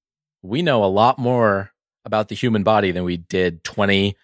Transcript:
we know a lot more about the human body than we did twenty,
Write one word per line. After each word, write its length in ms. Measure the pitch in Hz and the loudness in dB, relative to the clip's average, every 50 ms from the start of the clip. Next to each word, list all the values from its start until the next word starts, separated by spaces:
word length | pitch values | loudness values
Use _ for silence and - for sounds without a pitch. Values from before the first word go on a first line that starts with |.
| _ _ _ _ _ _ _ _ | _ _ _ _ _ _ _ _
we 200 | - 92 110 151 | -12 -8 -4 -2
know 220 | 180 156 135 113 101 | 0 0 2 2 2
a 40 | 95 | 2
lot 300 | 95 101 113 123 135 - | 2 4 4 4 2 2
more 540 | 123 120 123 120 113 107 98 98 98 - _ _ _ _ _ _ - | -2 -2 0 2 2 2 0 0 -4 -8 _ _ _ _ _ _ -12
about 240 | 110 110 107 107 - | -6 -4 -4 -4 -4
the 80 | 110 | -6
human 280 | - - 120 113 104 95 | -4 -2 0 0 0 2
body 280 | 107 110 107 101 92 | 2 2 2 2 2
than 140 | 85 90 90 | 0 -2 -4
we 120 | 87 87 85 | -4 -4 -6
did 460 | 85 - - 92 92 87 82 82 - | -6 -6 -2 -2 0 -2 -2 -6 -12
twenty, 520 | - - - 101 101 98 98 98 101 101 _ | -10 -6 -2 0 2 2 2 2 0 -4 _